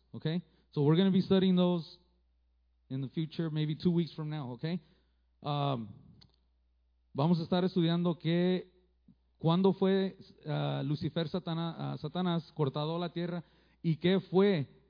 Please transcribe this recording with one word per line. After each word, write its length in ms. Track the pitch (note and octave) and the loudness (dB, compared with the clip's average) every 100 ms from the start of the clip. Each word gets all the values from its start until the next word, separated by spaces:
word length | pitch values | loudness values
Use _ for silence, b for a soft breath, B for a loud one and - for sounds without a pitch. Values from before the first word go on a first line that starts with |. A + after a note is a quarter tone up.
| _ | _
Okay? 280 | A#2 D#3+ E3+ - b b | -8 -4 -6 -6 b b
So 100 | - | 0
we're 140 | C#3+ D#3+ | 4 6
gonna 140 | F#3+ | 6
be 120 | F#3+ | 4
studying 340 | - F#3+ F#3+ F3+ | 4 4 6 4
those 420 | F3+ F3 D#3 - _ _ _ _ _ _ _ _ _ | 4 0 -4 -18 _ _ _ _ _ _ _ _ _
in 100 | C3 | -8
the 80 | C3+ | -6
future, 420 | - D#3+ - E3 | -6 -6 -4 -4
maybe 240 | D3+ D3+ | -2 -2
two 160 | D#3 F#3 | 0 0
weeks 220 | E3+ E3 | 0 -2
from 180 | - D#3 | -4 -8
now, 220 | D3+ B2+ | -8 -8
okay? 260 | B2 D#3+ F3+ b b b b _ _ | -8 -6 -6 b b b b _ _
Um, 460 | - D3 C#3+ C3 G#2+ - - - - _ _ _ _ _ _ _ _ | -4 -2 0 -2 -6 -14 -20 -20 -20 _ _ _ _ _ _ _ _
vamos 260 | - D3+ F3 | -2 2 2
a 40 | |
estar 200 | E3 F3+ | 2 0
estudiando 540 | F#3 F3+ E3 E3+ F3 E3 | 0 2 2 2 0 -2
que, 480 | D#3 E3+ F3+ F#3 - _ _ _ _ _ _ _ | 0 0 2 0 -4 _ _ _ _ _ _ _
cuándo 340 | D#3 E3+ F#3+ | 0 2 2
fue, 440 | F3+ F#3+ F#3+ F#3+ - - - D3+ | 2 2 2 0 -6 -20 -18 -8
ah, 360 | D3 C#3+ C#3+ | -4 -2 -4
Lucifer, 440 | C#3 D3+ E3 E3+ D#3+ | -4 -4 -4 -4 -4
Satana-, 460 | F#3 F3 E3 E3 C3+ | -4 -6 -6 -6 -6
ah, 180 | C#3 C#3 | -8 -8
Satanás 500 | D3+ F3 F#3 E3+ - | -8 -4 0 -2 -4
cortado 420 | - C#3+ C#3 D3+ E3 | -4 -4 -2 -6 -6
a 20 | |
la 140 | F3 | -6
tierra 320 | E3+ F3 F3 - b b b | -6 -6 -6 -10 b b b
y 140 | E3+ D3+ | -2 0
qué 240 | F3 F#3+ | 2 2
fue 480 | - F3 G3+ F#3 C3 - _ | 2 4 4 4 -2 -10 _